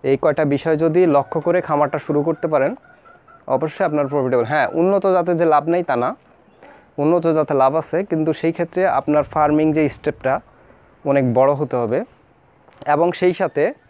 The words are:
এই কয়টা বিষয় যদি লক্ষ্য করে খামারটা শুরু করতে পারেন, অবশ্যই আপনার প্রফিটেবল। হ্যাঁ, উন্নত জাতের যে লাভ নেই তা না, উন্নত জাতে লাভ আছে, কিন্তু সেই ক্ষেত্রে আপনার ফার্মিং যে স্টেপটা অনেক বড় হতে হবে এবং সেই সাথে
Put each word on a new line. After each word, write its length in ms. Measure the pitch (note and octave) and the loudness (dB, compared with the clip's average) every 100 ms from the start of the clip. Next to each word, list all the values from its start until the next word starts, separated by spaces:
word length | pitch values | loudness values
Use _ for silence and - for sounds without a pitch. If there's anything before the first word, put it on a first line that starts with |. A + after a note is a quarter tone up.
| C3 | 0
এই 80 | C3+ | 0
কয়টা 200 | D#3 D3 D3+ C#3+ | 0 0 0 0
বিষয় 220 | E3 D#3 | 0 0
যদি 180 | D#3+ D#3+ F3+ C#3+ | 2 2 4 2
লক্ষ্য 240 | C#3 D#3+ D#3+ | 0 -4 0
করে 140 | F3 F3 | -2 0
খামারটা 320 | D3 C#3+ D3+ - | -2 0 -2 -2
শুরু 140 | D3 D3 | -2 0
করতে 200 | D#3 E3+ | -2 -2
পারেন, 180 | D3+ C#3 B3+ _ - - - _ - - C3 | 0 0 -4 _ -20 -20 -20 _ -20 -4 -2
অবশ্যই 300 | D#3 - F3+ | -2 -4 -2
আপনার 160 | D3+ C#3 | 0 -2
প্রফিটেবল। 340 | C#3+ C3 B2 A2+ | -2 0 0 0
হ্যাঁ, 160 | D3+ C3 D#3+ | 0 -2 0
উন্নত 260 | F3 G3 G3 F#3 | 0 2 2 0
জাতের 200 | E3+ E3+ | 0 0
যে 40 | E3 | 2
লাভ 100 | D3+ D3 | 2 2
নেই 100 | E3+ E3+ | -2 -2
তা 60 | B2 | -2
না, 60 | B2+ B3+ _ _ _ _ - - _ - | -2 -6 _ _ _ _ -20 -20 _ -4
উন্নত 240 | D3 F3 E3 D#3 | 0 2 2 0
জাতে 160 | D3+ C#3+ | 0 2
লাভ 120 | C3 D#3 | 2 2
আছে, 160 | D#3 D#3+ G3+ | -4 -6 -2
কিন্তু 220 | D#3+ D#3 D#3 | -2 -2 -2
সেই 140 | E3 E3 | -4 -4
ক্ষেত্রে 260 | E3+ - F#3+ C3+ | -6 -2 0 -2
আপনার 240 | - D3+ C#3+ | 0 0 0
ফার্মিং 340 | D#3+ D3+ D3+ D#3 D#3 | 0 0 2 2 2
যে 60 | D3 - | 0 -2
স্টেপটা 380 | - - C3 C#3 - _ - - _ _ - | -8 -4 -4 -4 -6 _ -20 -20 _ _ -2
অনেক 180 | C#3 B2+ A#2 | 0 2 4
বড় 140 | C3+ C#3+ | 4 2
হতে 160 | C#3+ B2+ | -2 -2
হবে 180 | A#2 B2+ B3 _ _ _ _ _ _ _ - | -2 -4 -6 _ _ _ _ _ _ _ -2
এবং 140 | D3 E3+ E3+ | 0 2 2
সেই 140 | F3+ E3+ | 0 0
সাথে 240 | F3+ C#3+ E3+ C#4+ | -4 0 -2 -2